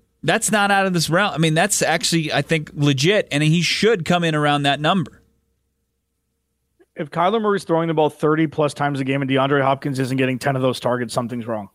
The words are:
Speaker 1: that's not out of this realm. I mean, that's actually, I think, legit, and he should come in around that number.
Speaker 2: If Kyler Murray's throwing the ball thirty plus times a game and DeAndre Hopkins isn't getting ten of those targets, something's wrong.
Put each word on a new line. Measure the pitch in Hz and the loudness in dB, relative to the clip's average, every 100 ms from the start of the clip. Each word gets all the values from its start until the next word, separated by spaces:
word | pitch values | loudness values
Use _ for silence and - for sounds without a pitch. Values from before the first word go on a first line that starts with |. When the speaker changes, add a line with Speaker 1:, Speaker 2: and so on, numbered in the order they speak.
| _ _ | _ _
Speaker 1:
that's | 147 208 - | -2 0 0
not | 208 202 | 0 2
out | 196 190 | 2 2
of | |
this | 175 151 | 0 0
realm. | 170 202 | 0 0
I | 147 | 0
mean, | 160 | 0
that's | 156 202 - | 2 0 0
actually, | 131 160 - 170 151 | 0 0 0 -2 0
I | 123 | -2
think, | 143 165 151 | -2 -2 -4
legit, | - 143 135 156 208 - | -2 0 2 2 2 0
and | 143 | 0
he | 151 170 | 2 2
should | 160 - 208 226 151 | 0 0 2 2 0
come | 175 | 0
in | 170 | 0
around | 151 147 147 | 0 0 2
that | 143 139 | 0 0
number. | 151 190 - - _ _ _ _ _ _ _ _ _ _ _ _ _ _ _ _ _ - | 0 0 -2 -8 _ _ _ _ _ _ _ _ _ _ _ _ _ _ _ _ _ -12
Speaker 2:
If | 156 | -8
Kyler | 165 180 226 | -2 0 0
Murray's | 208 196 | 0 -2
throwing | - 160 165 | 0 0 0
the | |
ball | 156 147 | 2 0
thirty | - 151 156 160 | 0 0 2 0
plus | - 147 | 0 -2
times | - 143 139 | 0 -4 -2
a | |
game | 135 139 | -2 -2
and | 135 | 0
DeAndre | 131 135 143 | 0 2 2
Hopkins | 131 139 147 135 | 2 0 -2 -4
isn't | 127 131 | -2 0
getting | 131 127 | 0 0
ten | 143 131 | -2 0
of | |
those | 131 117 | 0 -2
targets, | 127 123 117 | -2 -2 -2
something's | - 117 120 113 | -4 -6 -6 -8
wrong. | 110 101 | -8 -10